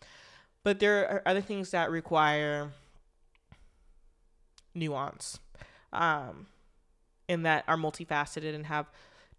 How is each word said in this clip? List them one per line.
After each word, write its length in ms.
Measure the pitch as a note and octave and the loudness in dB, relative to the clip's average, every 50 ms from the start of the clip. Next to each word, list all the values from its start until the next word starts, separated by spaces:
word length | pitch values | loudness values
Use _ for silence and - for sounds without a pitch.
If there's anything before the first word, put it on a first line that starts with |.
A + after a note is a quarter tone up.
| - - - - - - - - _ _ _ _ - | -20 -20 -20 -20 -20 -20 -20 -20 _ _ _ _ 0
But 160 | G3+ G3 G3+ | 0 2 4
there 280 | G#3 G#3 G#3 G3+ F#3+ | 4 6 6 6 4
are 140 | - G3+ G3 - | 2 0 0 2
other 140 | E3+ F#3+ G3 | 2 2 2
things 300 | G3 - G#3 G3 F#3 - | 0 -2 -4 -6 -4 -2
that 200 | - F3 E3 - | 0 0 0 0
require 800 | E3 E3 - - E3+ D#3 D#3 D3+ D3+ D3+ D3+ D3 D3 D3 D3 D3 C3+ - - _ - - _ _ _ _ _ _ _ _ _ _ - - - - _ _ _ - - _ - _ _ _ _ _ _ _ _ _ _ - - _ - | -2 -4 -2 2 4 4 4 4 4 2 0 0 -2 -4 -6 -8 -12 -16 -20 _ -20 -20 _ _ _ _ _ _ _ _ _ _ -20 -20 -20 -20 _ _ _ -20 -20 _ -20 _ _ _ _ _ _ _ _ _ _ -20 -20 _ -8
nuance, 680 | E3+ D#3+ D#3 C#3+ C3+ C#3 - - - - - - - - - - - - - - - _ _ - | -6 -4 -4 -2 -4 -4 -6 -8 -10 -12 -12 -12 -14 -16 -20 -20 -20 -20 -20 -20 -20 _ _ -2
um, 540 | - E3+ E3 D#3 D3 C3 A#2 D#2 - F#3+ - _ _ _ _ _ _ _ _ _ _ _ _ _ _ _ - | 2 2 2 2 2 -2 -6 -12 -14 -18 -20 _ _ _ _ _ _ _ _ _ _ _ _ _ _ _ -4
and 160 | F3 E3 E3 | -2 0 2
that 200 | D#3+ D#3 - - | 2 2 2 2
are 100 | - D#3+ | 0 0
multifaceted 800 | D#3+ D#3 D#3 - - E3 - D#3 D3 D3 - - D#3+ D#3 D#3 D3+ | 0 0 -2 -4 -6 -6 -4 -2 -2 -2 -4 -6 -8 -6 -6 -6
and 100 | D3+ D3+ | -8 -6
have 240 | D3+ D3+ D3+ D3 - - - - - - - - _ - | -4 -4 -4 -4 -6 -10 -20 -20 -20 -20 -20 -20 _ -10